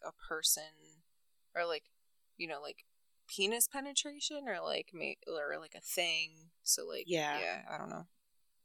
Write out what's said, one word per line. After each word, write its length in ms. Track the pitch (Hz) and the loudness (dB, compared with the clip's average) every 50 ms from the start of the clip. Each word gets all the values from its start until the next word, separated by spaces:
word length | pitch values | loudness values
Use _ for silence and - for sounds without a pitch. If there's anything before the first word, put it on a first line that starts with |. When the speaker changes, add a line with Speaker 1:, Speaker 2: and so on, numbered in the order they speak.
| 160 | -10
Speaker 1:
a 100 | 165 - - - | -12 -10 -10 -6
person 760 | - 165 156 156 - - 156 156 156 156 156 151 - 151 160 _ _ _ _ _ _ _ _ _ _ - | -4 -2 2 4 4 4 2 0 -6 -14 -20 -20 -20 -20 -20 _ _ _ _ _ _ _ _ _ _ 0
or, 80 | 170 175 | 2 2
like, 160 | 170 165 147 - _ _ _ _ _ _ _ _ _ _ | 2 2 0 -4 _ _ _ _ _ _ _ _ _ _
you 100 | - 170 | -8 -6
know, 120 | 165 151 139 | -4 -4 -6
like, 260 | 147 147 151 - - _ _ _ _ _ _ _ _ | -6 -8 -10 -12 -16 _ _ _ _ _ _ _ _
penis 380 | - - - 196 196 226 233 - | -6 0 2 2 4 6 4 4
penetration 800 | - - 277 269 285 277 - - 294 285 294 - - 302 285 277 | 4 2 0 -4 -2 0 0 0 0 -2 -4 -4 -4 -4 -4 -4
or, 140 | 247 190 170 | -2 -2 0
like, 280 | 165 160 143 - 160 - 185 | 0 0 0 0 -2 -4 -6
ma-, 200 | 165 151 143 - - - | -6 -4 -4 -6 -6 -6
or, 320 | - 165 156 147 147 151 | -4 -2 -2 -2 -2 -2
like, 160 | 160 160 156 - | -4 -6 -10 -14
a 60 | - | -12
thing. 720 | - - - 185 175 170 160 160 160 156 160 160 160 165 - _ - | -8 -2 0 2 2 2 2 0 -2 -4 -8 -14 -20 -20 -20 _ 2
So, 220 | - - - 165 | 4 4 4 2
like, 200 | 165 156 - - | 0 -4 -4 0
Speaker 2:
Yeah. 320 | - 175 160 151 147 147 151 | 2 2 2 4 2 2 2
Speaker 1:
yeah, 220 | 90 85 - - - - - | 0 0 -2 -2 -4 -6 -6
I 40 | |
don't 120 | - - - | -6 -6 -6
know. 180 | - - 170 - _ _ _ _ _ _ _ _ _ _ | -8 -8 -10 -12 _ _ _ _ _ _ _ _ _ _